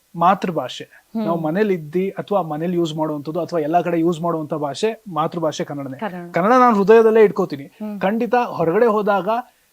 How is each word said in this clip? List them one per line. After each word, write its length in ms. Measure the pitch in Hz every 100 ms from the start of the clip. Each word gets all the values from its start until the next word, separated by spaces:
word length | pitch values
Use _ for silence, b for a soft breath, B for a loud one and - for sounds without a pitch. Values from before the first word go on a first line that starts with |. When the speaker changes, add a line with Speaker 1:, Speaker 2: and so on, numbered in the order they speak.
| _ 170
Speaker 1:
ಮಾತೃಭಾಷೆ. 680 | 175 190 185 156 127 -
Speaker 2:
ಹ್ಮ್. 420 | - _ _ 220 214
Speaker 1:
ನಾವು 140 | 170
ಮನೇಲಿ 340 | 156 180 214
ಇದ್ದಿ 360 | 180 151 175 196
ಅಥವಾ 320 | 180 - 202
ಮನೇಲಿ 340 | 165 151 175 175
ಯೂಸ್ 200 | 170 156
ಮಾಡುವಂಥದ್ದು 460 | 156 151 147 170
ಅಥವಾ 180 | 160 170
ಎಲ್ಲಾ 220 | 147 170
ಕಡೆ 180 | 175 170
ಯೂಸ್ 220 | 165 156
ಮಾಡುವಂತ 320 | 170 160 147
ಭಾಷೆ, 480 | 160 147 135 220 220 208
ಮಾತೃಭಾಷೆ 560 | 156 160 170 156 143
ಕನ್ನಡನೇ. 340 | 165 143 135 135
Speaker 2:
ಕನ್ನಡ. 340 | 214 180 175
Speaker 1:
ಕನ್ನಡ 180 | 170 196
ನಾನು 260 | 254 247 202
ಹೃದಯದಲ್ಲೇ 480 | 190 226 220 226
ಇಟ್ಕೋತೀನಿ. 400 | 208 196 175 139
Speaker 2:
ಹ್ಮ್. 380 | 143 - 214 202
Speaker 1:
ಖಂಡಿತ 340 | 185 226 233 247
ಹೊರಗಡೆ 500 | 233 - 165 190 240
ಹೋದಾಗ 440 | 214 208 202 180 233 - _ _